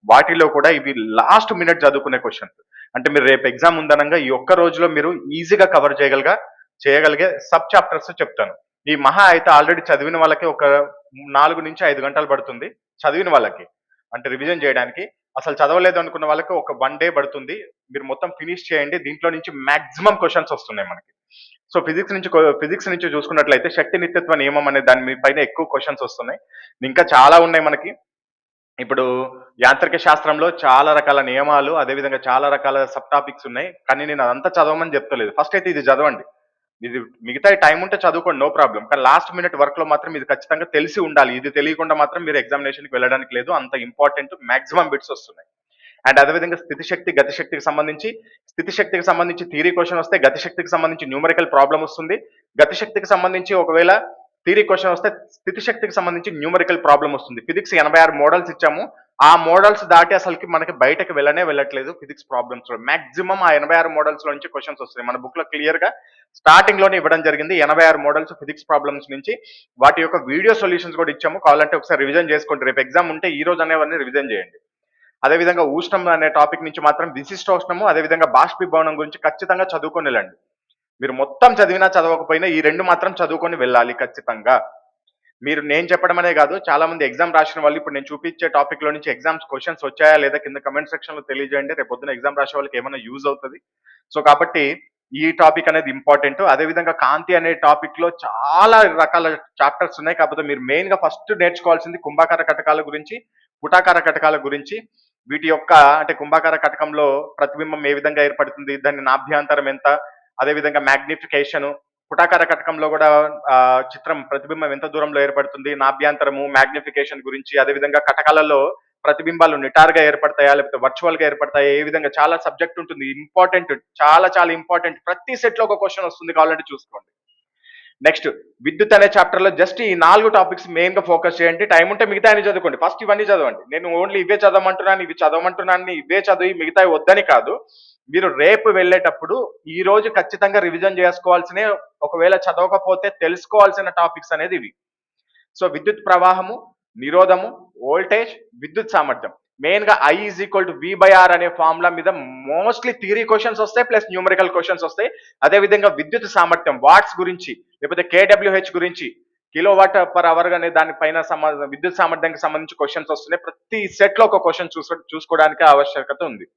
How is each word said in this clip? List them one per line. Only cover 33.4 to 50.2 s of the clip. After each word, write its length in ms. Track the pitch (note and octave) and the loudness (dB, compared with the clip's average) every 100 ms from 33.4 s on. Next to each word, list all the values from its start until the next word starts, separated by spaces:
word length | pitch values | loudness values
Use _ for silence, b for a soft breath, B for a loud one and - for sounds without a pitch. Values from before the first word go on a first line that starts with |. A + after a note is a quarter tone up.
| C3 | -12
ఉన్నాయి. 200 | B2 F3+ F3 - | -10 -10 _ -4
కానీ 160 | C3+ | -4
నేను 180 | D3+ D3 | -2 -2
అదంతా 260 | B2 B2+ F3 F3 | -2 -2 -2 0
చదవమని 380 | D3+ D#3 E3 C#3+ | 0 0 -2 -4
చెప్తలేదు. 360 | - B2+ G#2 A#2+ | -4 -4 -4 -2
ఫస్ట్ 160 | D3+ G3 | -2 -2
అయితే 120 | F#3 | -2
ఇది 60 | D3 | -2
చదవండి. 440 | C3 C3+ D3+ A#2 - _ _ _ _ _ A#2+ | 0 2 2 -2 -16 _ _ _ _ _ -10
ఇది 120 | A#2+ A2+ _ A2+ | -10 -12 _ -14
మిగతా 280 | C3 G3+ G3 | 0 2 4
టైమ్ 160 | D3+ D#3+ F#3+ | 2 2 -4
ఉంటే 120 | G3+ | -2
చదువుకోండి, 400 | F3 D#3+ F3 C#3+ | 0 0 -4 -2
no 60 | C#3+ D3 | -2 2
problem. 260 | C3+ G#2 - | 0 0 -4
కానీ 100 | C#3+ C3 | 0 4
లాస్ట్ 260 | D#3+ - F3 | 4 2 -6
మినిట్ 200 | F3 C#3+ | -6 0
వర్క్ 180 | C#3+ D3 | -2 0
లో 60 | D#3 | -2
మాత్రం 220 | D3 E3 D#3 | -2 -4 -12
ఇది 40 | C3 | -6
ఖచ్చితంగా 340 | C3+ - D#3 E3 D3+ | -6 -4 -4 -2 -4
తెలిసి 220 | D#3 G#3 E3 | -4 -4 0
ఉండాలి. 260 | D3 C3 B2 | 2 2 0
ఇది 80 | C#3 C#3+ | -4 -2
తెలియకుండా 380 | D3 D#3 D#3+ D#3 | -2 -4 -2 0
మాత్రం 200 | D3 F3 D#3+ | 0 -2 -4
మీరు 80 | C#3+ | -4
ఎగ్జామినేషన్ 440 | B2 C#3+ C#3 C3+ C#3+ | -4 -6 -6 -10 -8
కి 60 | B2+ | -2
వెళ్ళడానికి 380 | B2+ C3+ C3 B2 | 0 -2 -4 -8
లేదు. 120 | B2 D3+ | -4 -6
అంత 140 | B2+ C3+ A#2+ | -4 -10 -10
ఇంపార్టెంట్, 460 | - C#3+ D3 C#3 - C3+ | -4 -4 -4 -12 -16 -4
మాక్సిమం 380 | E3 E3+ D#3+ D#3 | -4 -2 -2 -2
బిట్స్ 180 | C#3 - C3+ | -6 -8 -16
వస్తున్నాయి. 320 | - _ _ _ _ b b b C3 | -16 _ _ _ _ b b b 2
And 100 | C#3 | 4
అదేవిధంగా 360 | C#3+ E3 F3 E3+ | 4 2 -4 -8
స్థితిశక్తి, 480 | - F#3+ E3 F3+ F3+ D3 | -10 -12 -8 -6 -2 0
గతిశక్తికి 440 | C3+ - D3+ D3 D#3 | 0 -2 -10 -6 -4
సంబంధించి, 420 | D3 D3+ D3+ A3 A3+ b b _ | -4 -4 -6 -10 -12 b b _
స్థితిశక్తికి 540 | - F3 G3 G3 F3+ F3 | -10 -8 -4 -2 -2 0
సంబంధించి 340 | E3+ F3 E3+ F3+ | 0 -2 -6 -8
థియరీ 200 | D3+ F3 | -2 -2
క్వశ్చన్ 240 | F3 E3+ F3 | 0 -2 -4
వస్తే, 140 | D#3 F#3+ | -4 2